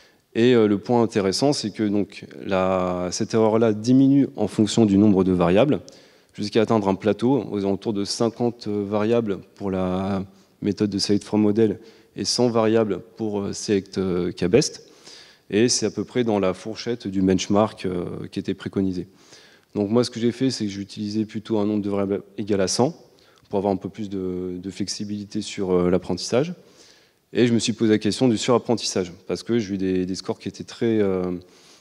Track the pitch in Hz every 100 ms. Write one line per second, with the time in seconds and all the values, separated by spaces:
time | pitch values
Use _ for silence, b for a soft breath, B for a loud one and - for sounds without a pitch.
0 | B B _ 113 123 120 107 101 - 120
1 | 110 110 98 92 139 147 107 - 107 101
2 | 95 - - 67 82 95 92 95 92 90
3 | 90 - 110 113 110 113 117 107 113 131
4 | 135 139 131 - 101 - 104 - 110 98
5 | 107 95 92 90 85 95 147 98 - B
6 | B B B - 104 117 104 113 98 95
7 | 104 101 120 139 - 104 98 95 120 101
8 | 101 - 117 - 120 113 107 104 98 104
9 | 107 117 110 92 - _ 98 95 92 92
10 | 95 95 95 b b _ 101 95 107 98
11 | - 101 - 107 104 104 110 92 B B
12 | B - 101 - 123 117 110 113 107 85
13 | - - 110 101 98 95 - 101 95 98
14 | 95 87 87 - 87 117 165 - - B
15 | B B B B _ 101 120 - 107 107
16 | 98 127 117 104 92 90 110 104 117 123
17 | 101 95 95 92 - 101 107 - 95 90
18 | 90 95 - 101 98 95 92 101 95 90
19 | 87 b b b b b b 104 101 117
20 | 120 113 117 113 131 120 104 98 98 -
21 | 104 107 107 110 - 110 101 104 101 101
22 | 98 98 - - 104 98 92 - 131 -
23 | - b b b _ 101 143 98 95 -
24 | 101 95 92 90 90 90 95 92 98 -
25 | 104 104 101 110 101 - 92 90 90 90
26 | - 90 - 117 165 175 b b b b
27 | b b _ - 120 117 - 107 113 107
28 | 107 92 131 107 - 117 - 113 - 107
29 | 90 85 - 90 - 117 95 98 95 92
30 | 92 92 - 110 101 - - - 117 110
31 | 101 92 90 90 - b b b